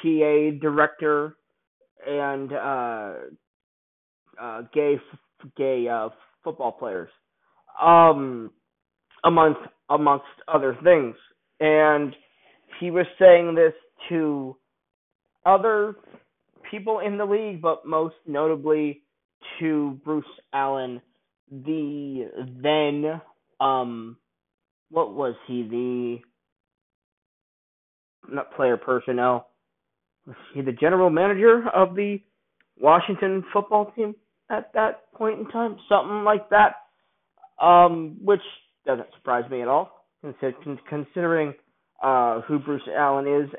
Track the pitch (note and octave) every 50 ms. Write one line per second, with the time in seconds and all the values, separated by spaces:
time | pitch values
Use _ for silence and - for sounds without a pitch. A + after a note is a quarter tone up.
0 | - D#3+ D#3+ D#3 D3+ D3+ D3+ D3+ D3+ D#3 D3+ C#3 D3+ D3+ D3 D3+ D3+ D3+ - -
1 | D#3 D3+ D3+ D3 D3 D#3 D3+ _ _ _ _ _ _ _ _ _ _ _ _ _
2 | - C#3 C#3+ C#3+ C#3+ C#3 C#3 C3+ C3+ B2+ C#3 B2+ G2+ C#3 C3+ B2+ A#2+ A#2+ A2+ A2
3 | G#2+ G2 E2+ B1+ C2 C2+ D#2 - _ _ _ _ _ _ _ _ _ _ _ _
4 | _ _ _ _ _ _ _ - A#2 A#2+ A2 A2+ A#2+ - - D3+ D3 D3 C#3+ B2+
5 | - - - - _ _ _ _ - C3+ - - C#3 C3+ C3 B2 A#2+ A#2+ A#2 A2+
6 | A2 A2 - _ _ _ _ _ - E3 D#3+ D#3+ C3 A#2 - - C3 A2+ F#2+ F2+
7 | E2 - _ _ _ _ _ _ _ _ _ _ _ _ - - C#3 E3+ E3+ E3+
8 | E3 E3 D3+ C#3+ C3+ C3 B2 A#2 A2+ G#2 - _ _ _ _ _ _ _ _ _
9 | _ _ _ _ - F3 E3+ E3 D#3+ D#3 C#3+ - - - _ _ _ - D3 D3+
10 | D3+ C#3+ C#3 C3+ - - - - - - D#3+ D3 C#3 C3 B2+ A#2 D3 F3+ F3 D#3
11 | C3 A#2 A2 - _ _ _ _ _ _ _ - D#3 D#3 D#3 D#3 D#3 D3+ D3+ D3
12 | D3 C3+ - - _ _ _ _ _ _ _ _ _ _ - - F3 F3 E3 F3+
13 | E3+ E3+ - - F#3+ F#3 F3 F3 E3+ E3+ E3 E3 E3 D#3+ D#3+ - _ _ _ -
14 | - - F3 E3 D#3 D3+ D3 C#3 C3+ C3 C3 _ _ _ _ _ _ _ _ _
15 | _ _ _ _ _ _ _ _ - F3+ G3 F#3+ G3 A3+ G#3+ G#3 G#3 G#3+ G3+ -
16 | _ _ - - _ _ _ _ _ _ _ _ - - G#3 G#3 F#3+ A3 A3 G3+
17 | F#3 G#3 G3+ G3+ G#3 G3+ G#3 A3 A3 G#3+ F#3+ D#3+ D#3+ E3 D#3 - - D#3 D#3+ D#3
18 | D#3+ E3 - _ _ D#3+ C#3+ C#3+ D#3 D#3 D#3+ C#3+ C#3 D#3 D#3 D3+ D3+ D3 C#3+ -
19 | _ _ _ _ _ _ _ _ - - - - E3 D#3+ D#3 D3+ D3 C#3+ C3+ C3+
20 | - D3+ D#3 D3+ D3 - - - _ _ - C#3 C3+ C3+ C3+ C3+ C3 B2+ B2 A#2+
21 | - _ _ _ _ _ _ _ _ _ C#3 C3+ B2+ D3+ D#3+ D#3+ D3 C#3+ D3 D3
22 | C#3+ C#3 C3+ B2+ A2+ - - G2 C3 B2+ B2 B2+ C3 D3 D3+ D#3 D3+ D3 D3 D3
23 | D3 D#3 D#3+ D#3+ - _ _ _ _ _ _ - C3 C3+ C3+ C3 B2 A#2+ A#2 A2+
24 | A2+ A2+ B2 - _ _ _ _ _ _ _ _ _ _ _ _ _ _ D#3 E3
25 | D3+ G#2+ G2 C#3+ C3+ B2 A2+ - - - B2 B2 A#2 G#2+ A#2 A#2+ B2 B2 B2 B2
26 | B2 A#2+ A#2+ A#2 - _ _ _ _ _ _ _ _ _ _ _ _ _ _ _
27 | _ _ _ _ _ _ _ _ _ _ _ _ _ _ _ _ _ _ _ _
28 | _ _ _ _ _ - C#3 C#3 - - - - C3+ B2 A#2+ - - - B2+ A#2+
29 | - - B2 B2 B2 B2+ B2 A#2+ - _ _ _ _ _ _ _ _ _ _ _
30 | _ _ _ _ _ C#3+ B2 - - - - C#3 C3+ C3+ A#2+ A#2 D3 E3 F#3 F#3
31 | F#3 F3 D#3 D#3+ F#3 G3+ G3+ F#3+ G#3+ A#3 A3+ A#3+ A#3 A#3+ - F#3 F#3+ F3+ F3+ G3+
32 | G3+ G3+ G3+ G3 _ _ _ _ _ _ _ _ _ _ _ - B2+ D3+ E3 F3
33 | E3+ - F#3+ - G3+ F#3+ F#3+ G3 F3+ - - G#3 G3+ - G#3+ G#3+ G#3 G#3 - A#3
34 | A3 G#3 G#3+ - _ _ _ _ _ - A#3+ A3 - - - A3 A3 A3 - -
35 | _ _ - - A3 A3 A3 - A3 - - A#3 A#3 A3+ G3+ - - - G#3 G3
36 | - G3 G#3 G#3 G#3 G#3 G#3+ G3+ G#3 - G3+ G#3 G#3+ - - - - _ _ _
37 | _ _ _ _ _ _ _ _ - - _ - D3+ F3 F3 F3 F3 F3 E3+ E3
38 | D#3+ D#3 D#3+ - G3 G3 G3+ F#3+ - - - - _ _ _ _ - C#3+ B2+ A#2
39 | A2+ - - _ - C3+ B2 B2 A#2 C3 C3+ B2 A#2+ B2 C3+ D#3 F#3+ - _ _
40 | _ _ _ _ - D3 B2+ - C#3 C3+ A#2+ - - D3 C#3 - - - D3+ D3
41 | C#3+ - - F3+ F3 E3 E3 D#3+ D3+ C#3+ C#3 - _ _ _ _ _ _ _ -
42 | - C3+ C3 B2+ B2 A#2 A2+ A2+ A2+ - D3+ C#3+ C3+ C#3+ C#3+ C3+ - - - C#3
43 | D3 C#3+ C#3 C#3 C#3 C#3+ C#3+ C#3+ D3 C#3 -